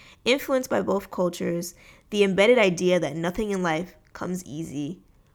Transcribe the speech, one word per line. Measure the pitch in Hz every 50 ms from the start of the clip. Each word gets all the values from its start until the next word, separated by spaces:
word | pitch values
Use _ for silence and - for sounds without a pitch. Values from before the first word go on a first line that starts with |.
| - - - _ _
Influenced | 220 254 277 - - 269 262 254 -
by | 254 208 190
both | - 190 202 202 -
cultures, | - - 185 175 175 - 190 180 170 170 175 175 - - - - - - _ _
the | 214 208 202
embedded | 196 185 190 196 233 247 247
idea | 208 190 175 165 180 180 180 180
that | 165 143 143
nothing | 165 165 175 180 - 220 208
in | 202 185 180
life | 170 156 151 185 185 - _ _ _ _
comes | - - 180 180 180 -
easy | - 135 151 160 - 165 143 147 139 185 - _ _ _ _ _ _ _